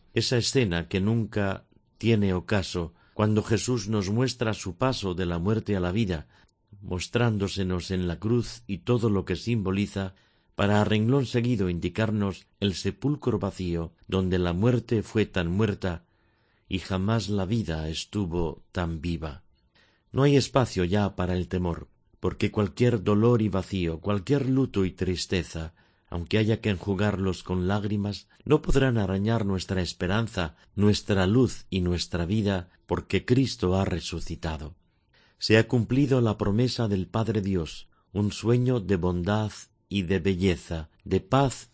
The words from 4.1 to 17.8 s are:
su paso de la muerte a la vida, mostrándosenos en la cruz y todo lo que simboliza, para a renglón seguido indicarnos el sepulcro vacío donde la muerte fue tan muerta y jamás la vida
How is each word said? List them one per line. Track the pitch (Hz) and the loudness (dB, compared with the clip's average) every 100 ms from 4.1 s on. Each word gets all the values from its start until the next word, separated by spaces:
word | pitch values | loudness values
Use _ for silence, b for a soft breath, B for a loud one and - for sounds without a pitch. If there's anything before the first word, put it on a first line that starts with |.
| 110 127 - 110 | 0 0 0 -4
su | 104 98 85 | -2 -8 -2
paso | 131 123 98 | -2 0 -4
de | 87 87 | -2 -2
la | 85 | 0
muerte | 92 110 - | 0 0 0
a | 98 | 0
la | 90 | 0
vida, | 98 101 82 - b b _ _ - | 0 0 -2 -8 b b _ _ -18
mostrándosenos | 104 90 - 120 120 107 98 101 95 90 82 | -8 -6 -4 0 0 0 -2 -2 -2 -2 -2
en | 92 87 | -2 -2
la | 82 | -4
cruz | 107 120 - - - | -2 -2 -2 -10 -10
y | 95 | -8
todo | - 123 110 | 0 0 2
lo | 101 | 0
que | 87 | 0
simboliza, | 85 113 117 92 98 101 101 95 b b b b | -4 -2 -2 0 0 -2 -4 -8 b b b b
para | - 101 104 | -2 2 4
a | |
renglón | 104 107 110 139 123 | 4 2 2 2 2
seguido | 123 120 117 92 | 0 0 0 0
indicarnos | 87 90 98 110 107 101 92 - _ | 0 -4 -2 -2 0 -2 -4 -16 _
el | 101 | -4
sepulcro | 87 98 98 139 147 123 104 | -2 -4 -2 -4 -2 -2 0
vacío | 101 - 90 85 82 - - | -2 -4 -4 -4 -6 -10 -4
donde | 95 92 90 | 0 2 2
la | 87 | 2
muerte | 87 117 120 120 113 | 2 2 2 0 -2
fue | 98 110 101 | 0 -2 0
tan | 95 85 | 0 -2
muerta | 92 107 92 92 82 _ _ _ _ _ _ _ | 0 0 0 -4 -6 _ _ _ _ _ _ _
y | 95 | -6
jamás | - 95 95 113 98 | -4 -2 0 0 0
la | 104 92 | -2 0
vida | 117 85 80 | -2 -2 -4